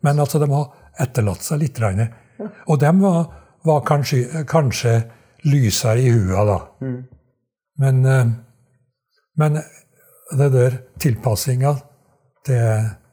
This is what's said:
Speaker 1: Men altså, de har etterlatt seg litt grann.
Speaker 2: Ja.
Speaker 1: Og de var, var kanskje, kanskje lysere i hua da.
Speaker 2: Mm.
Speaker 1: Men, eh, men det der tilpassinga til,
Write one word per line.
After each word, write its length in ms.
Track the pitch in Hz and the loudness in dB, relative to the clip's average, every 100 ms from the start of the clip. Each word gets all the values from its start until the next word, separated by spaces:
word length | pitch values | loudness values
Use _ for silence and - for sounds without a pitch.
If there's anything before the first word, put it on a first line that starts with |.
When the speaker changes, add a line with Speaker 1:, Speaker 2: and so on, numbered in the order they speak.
Speaker 1:
Men 160 | 147 147 | 0 0
altså, 200 | 143 156 | 0 0
de 80 | 147 | 0
har 220 | 139 143 - - - | -2 -4 -10 -20 -6
etterlatt 480 | 131 - 107 87 | -4 -2 -2 -4
seg 160 | - 151 | -6 -4
litt 160 | 151 - | -4 -2
grann. 300 | 110 95 113 - _ | -4 -2 -4 -6 _
Speaker 2:
Ja. 140 | _ 208 - | _ -14 -14
Speaker 1:
Og 160 | - 151 | -2 0
de 120 | 143 185 | 4 4
var, 300 | 196 170 165 - _ _ | 2 0 -2 -8 _ _
var 180 | 160 151 | 0 0
kanskje, 600 | - 143 131 135 123 160 143 | 2 0 0 -2 -2 -6 -2
kanskje 480 | 160 139 98 120 117 117 - _ _ | 0 0 0 0 0 -2 -10 _ _
lysere 560 | 156 143 117 92 117 113 | 0 2 2 0 0 2
i 100 | 131 | 2
hua 360 | 117 95 92 104 | 2 2 0 0
da. 120 | 92 - _ | 0 -4 _
Speaker 2:
Mm. 200 | 131 127 127 - _ _ _ _ _ - | -10 -10 -12 -20 _ _ _ _ _ -2
Speaker 1:
Men, 220 | 135 131 | 0 2
eh, 260 | 131 135 120 113 - _ _ _ _ _ _ _ _ - | 4 4 2 -2 -8 _ _ _ _ _ _ _ _ -2
men 220 | 151 151 - - _ _ _ _ - | -2 -2 -8 -20 _ _ _ _ -10
det 200 | 139 143 | -2 2
der 280 | 131 123 127 - - | 2 2 -2 -12 -4
tilpassinga 800 | 156 110 - 110 - 127 135 143 - _ _ _ _ _ - | -2 -2 -2 -4 -2 -2 0 -2 -6 _ _ _ _ _ -4
til, 420 | 123 113 110 110 - _ | 0 0 0 -2 -6 _